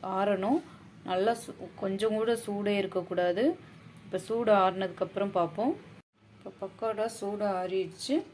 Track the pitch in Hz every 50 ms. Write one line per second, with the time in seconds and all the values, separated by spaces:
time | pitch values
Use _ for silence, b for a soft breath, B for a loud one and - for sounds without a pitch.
0 | - 190 190 190 202 208 202 185 190 214 277 349 B B B B B B B -
1 | - - 180 185 196 220 233 226 - - - - - - - - - 190 190 196
2 | 214 220 214 214 220 233 233 220 - - 202 202 202 208 208 202 190 190 - 190
3 | 180 - 185 175 180 180 175 196 240 311 370 - B B B B B B B B
4 | - - - 185 185 - 220 233 240 214 208 196 185 190 180 190 190 185 175 -
5 | 185 165 - 196 202 196 196 185 170 165 - - 220 269 392 - - - - -
6 | - _ _ _ _ - - - - 196 - - 196 190 - - 220 226 220 202
7 | 220 233 220 - 202 202 208 208 214 202 190 180 185 180 190 190 185 165 - -
8 | - - 269 339 - -